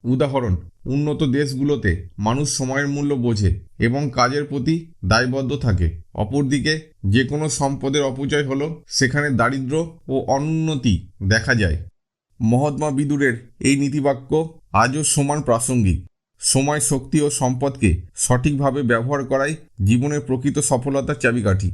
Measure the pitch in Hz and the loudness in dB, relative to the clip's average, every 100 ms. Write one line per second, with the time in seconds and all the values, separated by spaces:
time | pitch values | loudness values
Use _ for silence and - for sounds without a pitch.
0 | 117 131 147 135 120 87 - _ - 139 | 0 0 2 0 0 -2 -4 _ -4 -2
1 | 151 143 143 131 147 131 143 139 104 85 | -2 0 0 0 -2 -2 0 0 0 -2
2 | - - 104 127 147 - 131 135 143 143 | -6 -4 -2 0 -2 -2 -2 -2 -2 -2
3 | 143 139 120 107 98 95 - - 113 131 | -2 0 0 2 2 0 -6 -2 0 2
4 | 147 123 120 143 147 143 131 165 165 - | -2 2 2 2 -4 -4 0 -2 -4 -6
5 | 92 110 127 131 131 143 127 92 82 82 | 2 2 2 -2 -2 -2 0 2 0 -2
6 | - - 107 139 139 139 151 156 160 _ | -12 -6 -2 -2 0 0 0 -2 -6 _
7 | 98 110 127 147 156 - 139 139 135 147 | 0 2 2 -2 -2 -2 -2 -2 -2 0
8 | 139 127 139 147 139 135 151 165 - - | 0 -2 -2 -2 -2 -2 -4 -8 -8 0
9 | 135 143 147 120 117 135 127 156 165 - | 0 2 0 2 2 0 -2 -4 -4 -10
10 | - 131 - 139 151 160 160 151 120 87 | -4 -4 0 -2 0 -2 -2 0 2 0
11 | 92 - 95 110 120 120 95 80 80 _ | -2 -6 0 0 2 0 0 -2 -8 _
12 | _ _ _ _ 110 120 147 139 151 135 | _ _ _ _ 2 2 0 -2 -2 0
13 | 147 143 139 117 - _ 131 139 139 143 | 0 2 0 0 -10 _ 0 2 0 0
14 | 139 127 131 156 160 - _ - 123 143 | 0 -2 -2 -2 -2 -10 _ 2 2 2
15 | 147 147 139 151 127 117 120 123 101 78 | 0 0 0 -2 0 0 2 2 2 0
16 | - _ _ _ - 135 139 147 - 139 | -4 _ _ _ 0 2 2 0 0 -2
17 | 127 156 147 143 127 127 139 123 104 80 | 0 0 2 0 -2 0 -2 2 2 2
18 | - - - 123 139 143 139 131 123 117 | -4 -6 0 2 2 2 0 0 2 2
19 | 123 143 131 135 143 160 - - 98 120 | 2 -2 0 0 0 -4 -12 -2 2 4
20 | 143 147 127 127 143 135 147 131 135 139 | 2 -2 -2 -2 0 0 0 0 0 -2
21 | 127 147 127 120 104 98 95 | -2 0 0 2 2 2 0